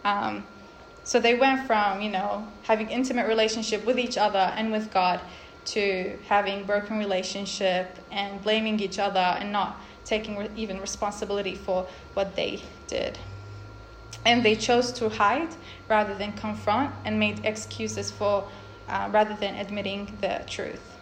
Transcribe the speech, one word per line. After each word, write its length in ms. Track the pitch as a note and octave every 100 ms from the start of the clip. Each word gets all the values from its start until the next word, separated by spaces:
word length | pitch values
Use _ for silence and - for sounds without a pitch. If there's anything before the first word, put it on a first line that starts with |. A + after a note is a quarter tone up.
Um, 400 | G3+ G3+ - - - - - - - -
so 140 | - A#3+
they 160 | A#3
went 320 | A#3+ C4+ C4 -
from, 360 | G#3+ G3+ G3
you 80 | G#3+
know, 360 | F#3+ G3+ G3+ A3 -
having 260 | - A3 G#3+
intimate 360 | A#3+ C4 A#3+ G#3+
relationship 580 | A3 G#3+ A3+ G#3+ G#3+ A3
with 120 | B3+
each 200 | A#3+ F#3+
other 340 | G#3 G3 F#3 G#3+
and 140 | A3
with 220 | G#3+ G#3+
God 280 | F#3+ F3+ F3+ - - - - -
to 520 | A3 G3+ F#3 F#3+ - -
having 360 | G#3 G3 G3
broken 340 | G3 G#3 G3+ A3
relationship 1000 | G#3 F#3 F#3+ G3+ G3 - F#3+ F3+ F#3 - -
and 300 | G3+ G3+ G3
blaming 360 | G3+ A3 A3 G#3+
each 200 | F#3+ G#3+
other 200 | G3+ F#3+
and 320 | F3+ - G#3
not 300 | G#3 F#3 - - -
taking 320 | - G#3+ G#3+ G3+
re-, 140 | G#3
even 260 | A3 G#3+ F#3+
responsibility 760 | F#3+ - G#3 G3+ F#3+ G3+ F#3+
for 320 | F#3 - F#3 F#3 - -
what 220 | G3 F#3+ -
they 260 | - - - - -
did. 320 | A#1 - - - - - - - - - - - -
And 200 | A3+ A#3+
they 100 | G#3+
chose 380 | G#3+ - A#3+ B3
to 160 | - A3
hide 400 | - G#3 C4 E4 - - - -
rather 260 | G#3+ G3+
than 180 | G3 G#3
confront 600 | - G#3+ G#3+ - A3 C#4+ -
and 140 | G#3+ G#3+
made 260 | G#3+ G3+
excuses 680 | A3 G#3+ - - A3 G3+ G3+
for, 360 | - G#3 G3+ - - - - -
uh, 200 | G3 G3+
rather 240 | G#3 G#3+
than 220 | G#3 G3+ -
admitting 600 | F#3+ G#3 G3 G3+ G3+ -
the 220 | F#3+ - -
truth. 500 | - - - - -